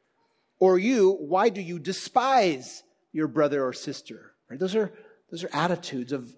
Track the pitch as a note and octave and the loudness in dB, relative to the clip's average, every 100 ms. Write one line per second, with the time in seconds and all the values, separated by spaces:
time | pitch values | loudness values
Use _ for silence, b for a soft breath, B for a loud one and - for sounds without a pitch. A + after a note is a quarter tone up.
0 | _ _ _ _ _ _ F#3 F#3 G#3+ B3+ | _ _ _ _ _ _ 4 6 4 4
1 | F#3+ F#3+ D3 F#3 A3+ G3 E3+ F3 C#3+ F#3 | 4 4 0 2 2 0 -6 -8 -8 -8
2 | - B3 B3+ C4 F#3+ C#3 B2 - - _ | -2 0 4 4 4 0 -8 -18 -20 _
3 | _ D#3 D#3 B2+ D3 C#3+ C3 B2+ - C3+ | _ -4 -2 0 0 0 -2 -4 -10 -12
4 | - - - _ _ C3 F#3 A3 G3+ B | -14 -20 -20 _ _ -6 -2 0 -2 B
5 | B B _ E3 F3+ D3 F3 E3+ - C3+ | B B _ -12 -6 -2 0 -2 -6 -8
6 | B2 C#3 A#2+ | -6 -8 -8